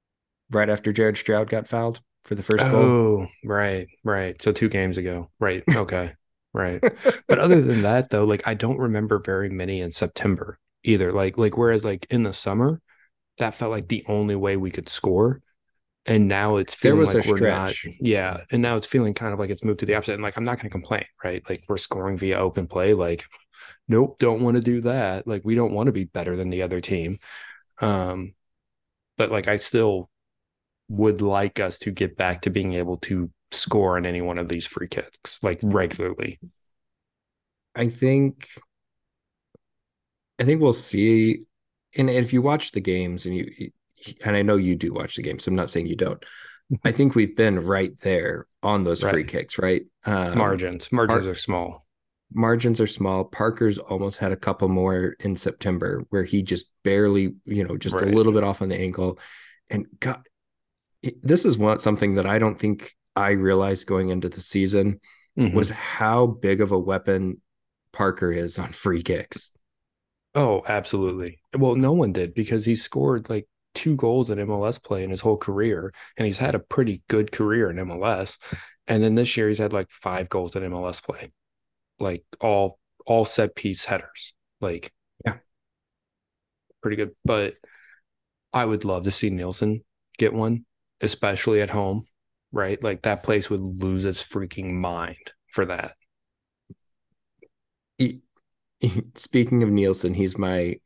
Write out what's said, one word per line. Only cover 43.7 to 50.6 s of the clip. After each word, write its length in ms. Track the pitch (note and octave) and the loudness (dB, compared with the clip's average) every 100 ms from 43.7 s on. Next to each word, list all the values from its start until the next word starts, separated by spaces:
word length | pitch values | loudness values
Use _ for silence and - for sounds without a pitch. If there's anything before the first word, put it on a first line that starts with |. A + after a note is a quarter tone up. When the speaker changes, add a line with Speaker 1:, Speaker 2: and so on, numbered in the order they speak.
| - _ _ - - | -14 _ _ -20 -8
Speaker 1:
and 120 | A2 G2+ | -2 2
I 60 | |
know 160 | G2+ G2+ | 4 4
you 180 | F#2 E2+ | 2 0
do 180 | E2+ | -2
watch 220 | C#2+ D2 - | -6 -8 -8
the 60 | |
games, 200 | D#2 - | -8 -6
so 60 | - | -2
I'm 60 | F#2 | -2
not 140 | E2+ | 0
saying 160 | E2+ E2+ | -2 -4
you 80 | D#2+ | -2
don't. 280 | F2+ - - - - | -4 -4 -12 -20 -20
Speaker 2:
<laughs> 300 | - _ A#2 | -20 _ -2
Speaker 1:
I 80 | - | 0
think 240 | A2+ C#3 B2 | 2 4 4
we've 200 | G#2 - | 2 2
been 240 | A2 F#2 | 2 2
right 380 | E2+ G2 F#2 - | 0 0 -2 -2
there 460 | G2 F2+ F2 D#2+ - _ | 0 0 0 -6 -12 _
on 220 | G2+ G#2 | -2 0
those 180 | F2 E2+ | 0 0
free 200 | G2 E2 | 0 0
Speaker 2:
Right. 60 | - | -2
Speaker 1:
kicks, 300 | E2+ - - | -6 -6 -2
right? 260 | F#2 F#2 - _ - | 0 0 -2 _ -4
Um, 320 | G2 F2+ A2 | -2 0 2
Speaker 2:
Margins. 540 | G#2 F#2 | 2 0